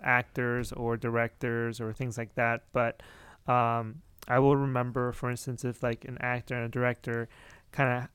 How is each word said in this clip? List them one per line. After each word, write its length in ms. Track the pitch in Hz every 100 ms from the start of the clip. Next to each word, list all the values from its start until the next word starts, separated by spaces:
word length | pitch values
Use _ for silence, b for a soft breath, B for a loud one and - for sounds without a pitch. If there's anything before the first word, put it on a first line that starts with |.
actors 720 | 127 123 - - 123 123 120
or 240 | - 117 117
directors 840 | 117 117 117 - 123 117 117 117
or 120 | 110
things 260 | 110 127 117
like 160 | 110
that. 300 | - 117 117 -
But, 280 | 127 117 - B B B B -
um, 560 | 123 117 117 110 151 - - -
I 140 | 123
will 160 | 139 143
remember, 560 | 139 127 123 123 123
for 180 | 120 123
instance, 340 | 123 - 120
if, 180 | 123 117
like, 200 | 120 113
an 140 | 127 123
actor 360 | 123 123 - 123
and 80 |
a 40 | 117
director 600 | 123 123 120 123 117 117 b b b b
kinda 380 | - 131 123 127